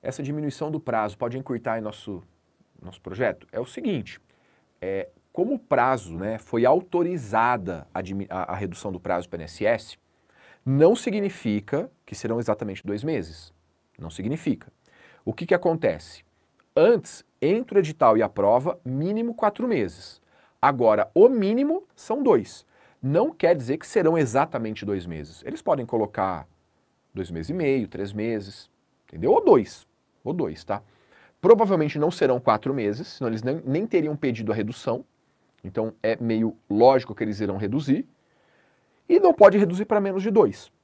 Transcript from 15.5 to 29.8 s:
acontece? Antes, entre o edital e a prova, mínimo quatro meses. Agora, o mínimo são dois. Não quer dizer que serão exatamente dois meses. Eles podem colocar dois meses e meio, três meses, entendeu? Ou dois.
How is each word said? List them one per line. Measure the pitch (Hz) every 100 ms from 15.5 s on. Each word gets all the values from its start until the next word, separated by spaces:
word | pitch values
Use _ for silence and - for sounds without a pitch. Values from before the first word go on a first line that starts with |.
acontece? | 175 180 165 131 78 - - _ _ _ _ _
Antes, | - 202 233 - - _ _
entre | 143 214 240 202
o |
edital | 160 156 123 110
e |
a | 107
prova, | - 101 120 147 175
mínimo | 127 131 165 214 233
quatro | 233 214 208 247
meses. | 190 95 - - - _ _ _ _
Agora, | 135 135 113 107 -
o | 165 233
mínimo | 247 196 233 285 349 403 _
são | - 254
dois. | 262 143 98 - _ _ _ _
Não | 131 156 269
quer | - 165
dizer | 170 117 147
que | -
serão | 220 160 165
exatamente | 131 120 156 123 113 107 101
dois | 98
meses. | 87 80 76 -
Eles | - 320
podem | - 147
colocar | 117 117 104 - 95 85 - _ _ _ _ _ _
dois | - 87
meses | 82 80
e |
meio, | 175 147 135 107
três | - 101
meses, | 104 110 110 98 - - _ _ _ _
entendeu? | 82 117
Ou | 262
dois. | 415 160 98 -